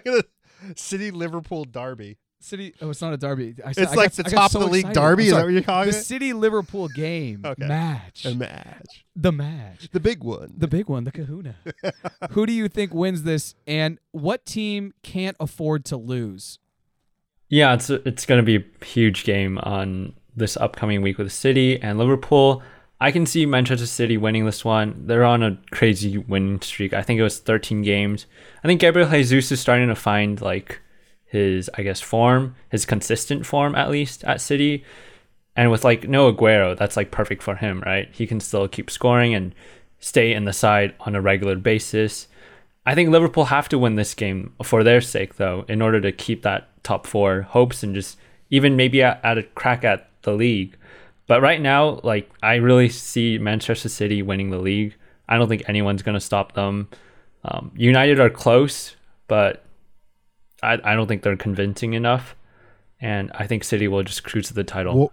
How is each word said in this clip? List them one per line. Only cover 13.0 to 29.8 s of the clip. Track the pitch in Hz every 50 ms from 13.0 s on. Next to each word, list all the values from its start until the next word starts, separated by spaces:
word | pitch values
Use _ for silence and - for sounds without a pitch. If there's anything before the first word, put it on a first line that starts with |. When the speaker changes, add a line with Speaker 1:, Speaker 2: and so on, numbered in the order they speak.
| 180 190 185 165 151
Speaker 2:
this, | 165 160 151 - - - _ _ -
and | 151 156 156 156 160 - _ _
what | - 160 143 175 233 254 -
team | - - 220 214 208 208 202 202 196 - _ -
can't | - - 185 185 190 190 -
afford | 151 147 - - 165 156 156 151 -
to | - 147 127
lose? | 113 120 127 123 117 107 95 95 - - - - _ _ _ _ _ _ _ _ _ _ _ _ _ _ _ _ _ _
Speaker 3:
Yeah, | 147 147 147 131 127
it's, | 120 - -
it's | 139 127 - 131 123 - - -
gonna | 131 123 117
be | 110 110 101
a | 92 - _ _ -
huge | - - 120 113 107 95 - -
game | - 101 98 98 95 95 95
on | - 101 101 98 98 98 92 92 95 - - _ _ _ _
this | 113 110 104 - -
upcoming | 113 113 - - - 107 104 101
week | 98 98 95 -
with | 104 98
City | - - - 135 131 135 127 127 131 127
and | - 107 104 107
Liverpool. | 117 127 135 127 - - 151 143 135 135 135 127 - - - - _ _ _ _
I | 123 143
can | 139 175 165
see | - - 165 156 143
Manchester | 135 127 127 120 127 120 120 117
City | - - 120 117 117 107
winning | 107 110 110 110 110
this | 107 101 - -
one. | 113 110 110 107 107 - - 67 -
They're | 117 117 123
on | 120 120 117
a | 113 110 95 - _ -
crazy | - - - 113 104 92 101 101 98 104
winning | 92 - 98 98 98 98 98 95
streak. | - - - - 101 95 -
I | 98
think | 98 - 117 110
it | 113
was | 107 - -
thirteen | - - 110 107 - - 110 107
games. | 104 101 101 101 101 101 104 104 - - _ - - - - - -
I | 160
think | 180 175
Gabriel | 175 170 170 180 175 151
Jesus | 160 147 135 120 131 135 131 -
is | 139 127
starting | - - 120 120